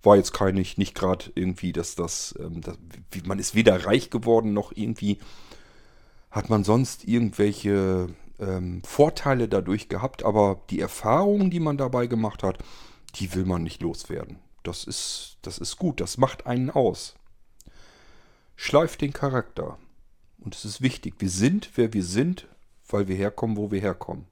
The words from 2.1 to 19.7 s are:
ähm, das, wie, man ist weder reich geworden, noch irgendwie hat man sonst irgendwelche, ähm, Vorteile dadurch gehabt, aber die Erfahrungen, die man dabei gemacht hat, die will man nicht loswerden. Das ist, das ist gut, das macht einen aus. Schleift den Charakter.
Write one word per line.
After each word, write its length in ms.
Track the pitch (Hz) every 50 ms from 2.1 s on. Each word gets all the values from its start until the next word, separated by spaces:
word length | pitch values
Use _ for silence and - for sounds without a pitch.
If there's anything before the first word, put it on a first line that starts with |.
| - - - - - -
ähm, 200 | 73 82 82 82
das, 180 | 80 85 85 - 87 87 - - - -
wie, 120 | - 95 80
man 160 | 90 98 98
ist 160 | 104 - -
weder 300 | 110 113 117 95 92 87
reich 260 | 90 104 131 - -
geworden, 420 | - 120 110 113 117 113 110 110 101
noch 200 | 104 107 - -
irgendwie 440 | - 107 113 113 - - 104 101 - - - - - - - - - - - - - - - - - - - _ - - _
hat 200 | - 107 104 -
man 140 | 113 107 98
sonst 420 | 98 107 123 131 - - - -
irgendwelche, 1000 | - 113 120 117 104 - - 104 104 101 - - 101 101 98 95 95 92 92 90 90 - - - - - -
ähm, 440 | 104 95 95 92 90 90 87 87 -
Vorteile 640 | - - - 143 156 156 - - 143 135 123 117 107
dadurch 400 | 101 98 90 87 95 107 - -
gehabt, 360 | - 92 107 - - - -
aber 380 | 110 104 107 104 98 95 - - -
die 100 | 95 -
Erfahrungen, 720 | - 95 - - - 110 117 156 190 202 208 208 196 190
die 100 | 170 170
man 160 | 160 156 143
dabei 300 | 139 139 127 123 123 120
gemacht 360 | 120 120 113 110 107 - - -
hat, 160 | 95 92 - - - - - - - - - - - -
die 180 | - 98 90 90
will 100 | 92 95
man 180 | 92 90 87 82
nicht 200 | 82 - - 85
loswerden. 560 | 85 82 - - - 80 78 80 - - - - - - - -
Das 220 | 87 87 - -
ist, 540 | - - - - - - - - - - - -
das 160 | - 90 -
ist 180 | 85 - -
gut, 240 | - - 175 135 -
das 180 | - 92 - 120
macht 280 | 131 131 - - -
einen 240 | - 123 123 127 131
aus. 440 | - 147 127 104 87 - - - - - - - - - - - - - - - - - - - - - - - - - - - - _ _ _ _ -
Schleift 400 | - - - 147 170 160 - -
den 120 | - 143 143
Charakter. 680 | - - 139 131 127 117 - - - - -